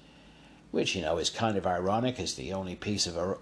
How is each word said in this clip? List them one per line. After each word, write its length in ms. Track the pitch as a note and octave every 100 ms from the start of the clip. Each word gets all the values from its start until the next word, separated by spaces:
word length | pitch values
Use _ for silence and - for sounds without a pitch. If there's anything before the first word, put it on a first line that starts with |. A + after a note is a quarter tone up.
| - - - - - - -
which, 240 | - - G2
you 60 |
know, 160 | D#2 E2+
is 120 | D2+
kind 280 | - A2+ G2+
of 100 | F#2
ironic, 520 | F2 F#2 A2 B2 A2+
as 160 | E2 -
the 180 | C2+
only 220 | F#2+ F#2 F2+
piece 300 | G#2 G2+ F#2
of 120 | E2
Or-, 220 | F2+ F#2+